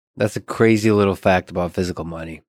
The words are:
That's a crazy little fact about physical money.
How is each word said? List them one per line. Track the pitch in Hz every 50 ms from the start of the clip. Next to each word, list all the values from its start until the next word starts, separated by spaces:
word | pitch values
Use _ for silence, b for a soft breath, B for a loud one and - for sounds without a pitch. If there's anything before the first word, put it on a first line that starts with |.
| _ _ _ -
That's | 107 110 -
a | -
crazy | - - - - 117 113 113 104 104 110
little | 104 104 101 98 92
fact | - - 98 92 92 90 -
about | 85 92 87 85
physical | - 98 92 87 87 90 82
money. | 85 80 80 80 80 80 78 _